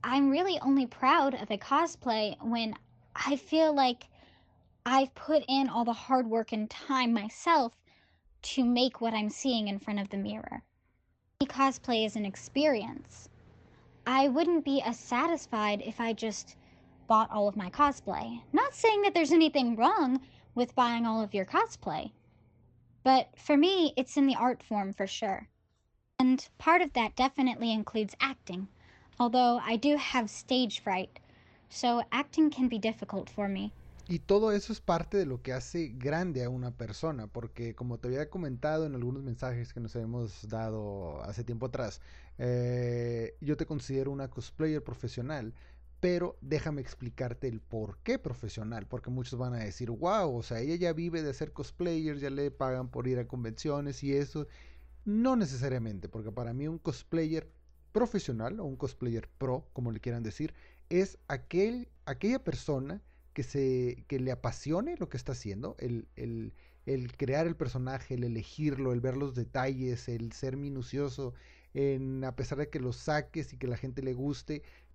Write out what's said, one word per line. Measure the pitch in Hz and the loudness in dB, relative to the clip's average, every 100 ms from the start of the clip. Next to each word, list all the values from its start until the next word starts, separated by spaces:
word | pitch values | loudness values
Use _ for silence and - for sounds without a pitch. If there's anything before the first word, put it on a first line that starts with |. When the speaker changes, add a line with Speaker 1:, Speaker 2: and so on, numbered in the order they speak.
Speaker 1:
I'm | 220 262 277 | 0 4 6
really | 277 381 330 | 6 2 2
only | 262 277 247 | 4 4 4
proud | - 262 330 277 | 2 4 6 6
of | 254 208 | 2 -2
a | 202 | -4
cosplay | - 277 330 - 247 220 214 - | 2 2 2 0 -2 0 0 -2
when | 226 233 220 208 - - _ - 262 | -2 -2 -2 -6 -14 -20 _ -6 0
I | |
feel | 277 - 311 320 | -2 2 6 6
like | 294 254 240 - - - _ _ _ _ _ - | 6 4 2 -6 -20 -20 _ _ _ _ _ 4
I've | 269 269 - | 6 4 0
put | - 302 294 | 2 4 4
in | 269 269 | 2 2
all | 226 | 2
the | 240 | 0
hard | 226 - 254 233 | 0 4 4 4
work | 226 220 | 0 0
and | 220 214 | -2 -4
time | - - 262 240 | -6 0 2 4
myself | 233 208 - - 320 233 - _ _ _ _ _ _ | 2 0 -2 4 6 4 -2 _ _ _ _ _ _
to | - - | -4 2
make | 240 240 254 - | 4 6 4 2
what | 226 | 0
I'm | 220 208 | 0 -2
seeing | - 269 240 208 | -2 0 0 0
in | 196 | -4
front | - 208 | -2 -4
of | 202 | -2
the | 196 | -4
mirror. | 202 214 - - - _ _ _ _ _ _ _ | -4 -6 -8 -12 -12 _ _ _ _ _ _ _
Cosplay | 269 - 269 262 - 226 220 | -2 4 2 2 0 2 2
is | |
an | 220 | -2
experience. | 202 190 - 269 302 240 - - - - - - - - - - - - - | -4 -6 -4 2 4 2 0 -10 -14 -20 -20 -20 -20 -20 -20 -20 -20 -8 2
I | 262 277 | 6 6
wouldn't | 262 339 339 | 6 4 4
be | 285 269 | 4 2
as | 226 233 | 2 -4
satisfied | - 247 330 330 - 220 208 208 | -2 0 2 0 -2 -2 0 0
if | - - | -2 -4
I | 233 | -2
just | 220 226 202 - - - - - - - | -2 -4 -6 -10 -20 -20 -20 -20 -14 4
bought | 220 220 | 4 6
all | 214 202 | 2 0
of | 202 | 0
my | 180 | -4
cosplay. | - 294 277 - 76 226 233 - | 4 4 4 -4 -6 -6 -8 0
Not | 320 539 | 2 2
saying | - 453 415 | 4 4 6
that | 403 | 4
there's | 349 294 | 4 6
anything | 330 311 294 247 | 8 6 6 2
wrong | 220 254 415 269 262 - - - | 4 4 6 4 2 -2 -16 -6
with | - 240 - | 0 0 4
buying | 240 233 | 2 4
all | 233 220 | 2 0
of | 208 | 0
your | 202 | -2
cosplay, | 190 330 453 - 202 151 - - _ _ _ _ _ _ _ _ | 2 2 2 -2 -4 -4 -6 -12 _ _ _ _ _ _ _ _
but | 262 262 - - | 6 6 4 -4
for | - 294 | 4 6
me, | 339 381 311 - | 8 6 4 2
it's | 262 - | 0 4
in | 277 | 4
the | 247 | 4
art | 240 240 | 2 0
form | - 214 196 | -2 -2 -2
for | 202 196 | -2 -4
sure. | - 214 190 - _ _ _ _ _ _ - | -2 -2 -4 -8 _ _ _ _ _ _ 2
And | 254 262 - - | 4 4 0 -2
part | - 349 | 4 6
of | 330 | 4
that | 247 220 - | 0 0 2
definitely | 262 - 262 226 233 | 2 4 2 2 0
includes | 220 202 220 208 - | 0 -2 -2 -4 0
acting, | 269 262 - 180 190 - - - - - | -2 -2 -8 -8 -8 -12 -20 -20 -14 0
although | 240 247 247 240 | 2 6 6 4
I | - 226 | 0 2
do | 277 294 | 4 4
have | - 254 220 | 2 0 -2
stage | - - 254 240 - | -6 0 2 2 -2
fright, | - 185 190 - - - - - _ | -2 -2 -4 -12 -20 -20 -20 -20 _
so | - 247 240 - | -2 2 2 2
acting | 247 285 - 302 | -2 0 4 4
can | 302 254 | 4 0
be | 226 | 2
difficult | 220 220 202 196 180 | -2 -2 -6 -6 -6
for | - 202 | -4 -4
me. | 196 208 - - - - | -2 -6 -10 -18 -16 -6
Speaker 2:
Y | 170 | -4
todo | - 202 220 | 2 4 4
eso | 208 - | 2 -2
es | 220 | -4
parte | - 165 165 202 | 0 0 2 0
de | 160 | 0
lo | 123 | -2
que | 131 | -4
hace | 131 - 175 156 123 | -6 -4 -6 -6 -4
grande | 131 156 180 139 | -2 0 0 -2
a | 123 | -4
una | 127 123 | -4 -6
persona, | 123 113 107 160 139 107 | -8 -8 -4 -4 -4 -8
porque | - 117 - 117 | -10 -10 -8 -8
como | 110 123 117 | -6 -6 -6
te | 123 | -4
había | 131 151 | -4 -4
comentado | 185 160 123 151 156 156 | -6 -6 -4 0 0 0
en | |
algunos | 131 120 135 | -2 -4 -4
mensajes | 139 117 127 120 117 | -6 -6 -4 -4 -6
que | - | -8
nos | 113 120 | -8 -6
hemos | 113 120 113 - 104 | -4 -4 -6 -8 -8
dado | 113 113 110 104 98 87 71 | -6 -4 -4 -6 -6 -8 -8
hace | - 101 | -8 -8
tiempo | 117 113 127 | -6 -6 -4
atrás, | 127 113 - - - - - | -4 -6 -8 -16 -20 -18 -6
eh, | 123 123 123 123 120 120 120 117 113 - | -2 0 0 0 0 -2 -2 -2 -6 -6
yo | 147 147 | -4 -2
te | 160 | -2
considero | 147 - 135 139 | -4 -2 -2 -2
una | 139 135 | -4 -6
cosplayer | 127 117 - 156 151 | -8 -12 -2 0 0
profesional, | 143 123 117 - 123 151 113 - - - - - | -4 -8 -8 -6 -6 -6 -8 -12 -18 -20 -20 -2
pero | 180 175 175 - | 0 2 -2 -6
déjame | 131 147 160 147 | -4 -2 -2 -4
explicarte | 123 - 123 - 127 120 135 | -8 -10 -10 -6 -6 -4 -6
el | 113 | -6
por | - 113 107 107 | -6 -6 -6 -6
qué | - 254 | -4 -2
profesional, | 151 120 107 - 110 117 - | -4 -8 -8 -8 -8 -8 -8
porque | 123 - | -8 -6
muchos | 123 123 123 | -6 -6 -6
van | 127 | -4
a | 120 | -4
decir, | 107 - 120 | -6 -6 -8
"Guau, | 113 170 214 175 120 | -2 0 2 0 -2
o | |
sea, | 113 113 | -4 -4
ella | 135 170 | -2 0
ya | 175 | 0
vive | 160 170 165 | -2 -4 -4
de | 151 | -4
hacer | 131 151 | -6 -8
cosplayers, | - 135 - 175 165 156 143 | -8 -12 -4 -2 0 -2 -4
ya | 139 | -4
le | 139 143 | -2 -4
pagan | 139 131 127 127 | -2 -2 -2 -4
por | - 127 | -4 -2
ir | 127 | -2
a | 123 | -2
convenciones | 127 117 113 156 143 143 131 | -6 -6 -4 -2 -2 -4 -4
y | 143 | 0
eso". | 139 143 156 147 - - - - - | 0 0 -4 -8 -12 -20 -20 -20 -10
No | - 214 254 254 | -2 2 4 4
necesariamente, | 170 131 135 127 113 98 92 | 2 0 -2 -2 -4 -6 -8
porque | 110 107 | -8 -8
para | 107 117 | -6 -6
mí | 123 151 | -4 -6
un | 165 | -4
cosplayer | - - - 165 156 160 - - - - - | -6 -6 -4 -2 0 -2 -6 -16 -20 -20 -4
profesional | 214 233 202 - 113 113 214 | 0 2 0 -4 -4 -4 -6
o | |
un | 160 131 | -8 -6
cosplayer | 139 - 123 113 - - | -6 -4 -4 -4 -6 -6
pro, | 131 127 - | -4 -4 -6
como | - 120 | -6 -4
le | 107 | -4
quieran | - 117 | -4 -4
decir, | 113 - 156 - - - - | -6 -6 -8 -8 -20 -20 -2
es | 175 190 - - | 0 0 -4 -8
aquel, | 139 - 175 208 247 240 - - | -8 -2 0 2 0 -8 -12 -10
aquella | 131 202 262 | -2 0 0
persona | - 139 - 139 135 196 - - - | -2 -4 -2 -2 -4 -8 -12 -20 -12
que | - | -8
se, | 131 139 135 127 123 120 - | -4 0 0 2 0 -4 -6
que | 135 | -4
le | 127 | -2
apasione | 123 120 120 139 165 277 349 | -4 -4 -6 -2 -2 -2 -4
lo | 170 | -6
que | 123 | -6
está | - | -8
haciendo, | 127 107 98 - - | -8 -8 -8 -8 -8
el, | 123 117 - - | -6 -6 -8 -10
el, | 120 113 110 - - - - | -8 -8 -8 -12 -20 -14 -6
el | 135 123 - | -4 -4 -4
crear | 131 139 170 | -2 0 0
el | 165 | -2
personaje, | 135 127 127 135 - | -4 -4 -6 -6 -6
el | 123 | -4
elegirlo, | 120 113 - - 151 135 131 | -4 -4 -8 -4 -2 0 0
el | 120 | 0
ver | 127 131 | -2 -2
los | 139 | -4
detalles, | 123 117 131 131 131 127 123 - | -4 -4 -2 -2 -2 -4 -4 -6
el | 117 113 | -6 -8
ser | - 135 135 | -6 -6 -6
minucioso, | 143 135 123 135 143 123 135 120 - - _ | -6 -8 -6 -4 -4 -4 -8 -10 -18 -20 _
en, | 135 139 135 131 131 | -2 0 0 -4 -4
a | 131 | -6
pesar | 127 127 135 | -6 -4 -4
de | 147 | -4
que | - | -4
lo | 127 | -4
saques | 123 - 151 147 165 143 | -4 -2 -2 -2 -8 -8
y | 123 | -8
que | 127 | -6
la | 117 | -4
gente | 135 127 | -6 -6
le | 131 | -6
guste, | 127 143 143 - 147 - - - | -4 -4 -6 -8 -10 -10 -20 -20